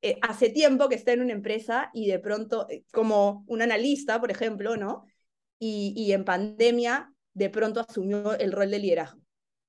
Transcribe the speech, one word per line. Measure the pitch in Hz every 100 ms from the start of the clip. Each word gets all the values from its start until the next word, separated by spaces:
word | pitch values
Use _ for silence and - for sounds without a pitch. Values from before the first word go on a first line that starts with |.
eh, | 214 202
hace | 233 208 226
tiempo | 254 302 262 277
que |
está | 240 247
en | 240
una | 254
empresa | 208 208 214 220 233 302
y | 226 202
de | 185
pronto, | 208 208 214 226 -
eh, | - _
como | - 220 208 202 202 -
un | 226
analista, | 233 214 254 285 - 226
por | 233
ejemplo, | 233 226 202 208 226
¿no? | 196 302 - _ _ _ _ -
Y, | 226 208 202 202
y | 208
en | 196
pandemia, | 196 202 208 214 233 240 240 269 - _ _
de | 190 196
pronto | 214 220 214
asumió | 226 - 185 208 208 220
el | 196
rol | 196 196
de | 208
liderazgo, | 202 170 160 - _ _ _ _